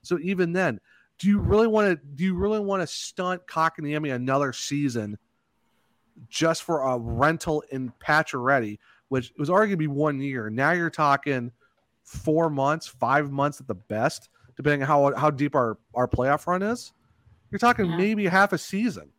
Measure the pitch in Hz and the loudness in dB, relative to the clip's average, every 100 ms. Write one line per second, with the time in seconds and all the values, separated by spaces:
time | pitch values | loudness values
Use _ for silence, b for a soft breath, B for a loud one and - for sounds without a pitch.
0 | - 175 170 190 175 180 175 110 b b | -4 -4 -2 0 0 0 -2 -4 b b
1 | b _ 196 202 - 202 226 214 208 160 | b _ 2 2 4 4 4 4 2 0
2 | 143 139 185 180 202 214 202 190 160 - | -6 -4 -2 0 0 0 -2 -2 -4 -8
3 | - - 180 185 - 160 160 - 147 151 | -12 -6 -4 -4 -6 0 0 -2 -6 -4
4 | 151 123 127 139 139 - - 143 143 117 | -2 -4 0 0 0 -4 -6 -2 -2 -2
5 | 104 104 _ _ _ _ _ _ _ _ | -6 -10 _ _ _ _ _ _ _ _
6 | _ - 117 - 160 165 - 160 131 123 | _ -20 -12 0 0 0 -2 -2 0 -2
7 | 117 117 147 165 - 151 - 135 127 - | -4 2 2 2 -2 -2 -4 -8 -8 -8
8 | - 151 156 135 123 139 107 104 b b | 0 0 0 -2 2 2 0 -8 b b
9 | _ 131 127 - 147 185 214 185 156 139 | _ -4 -4 -6 0 2 2 0 -2 0
10 | 151 139 139 127 110 110 143 175 165 - | 0 0 -4 -6 -4 0 2 2 -2 0
11 | 147 139 147 131 120 _ _ _ _ _ | 2 2 0 -2 -4 _ _ _ _ _
12 | - - - 156 165 139 139 160 - - | -16 -8 0 2 2 2 0 0 -6 -4
13 | 120 143 143 139 143 143 135 92 _ 107 | 2 2 0 -2 -2 -2 -10 -10 _ -2
14 | 131 - _ b b - 143 143 139 147 | -2 -4 _ b b -4 0 0 2 4
15 | 139 127 151 139 143 139 117 104 _ 123 | 4 2 0 0 0 2 0 -4 _ -2
16 | 123 - 127 147 - 185 202 240 - _ | 0 2 2 0 0 -2 -2 -4 -8 _
17 | _ _ _ _ _ 202 240 240 185 165 | _ _ _ _ _ 2 2 4 0 2
18 | 202 214 190 190 202 185 - 190 233 113 | 0 2 2 4 4 2 -4 -2 -2 -4
19 | 73 | -16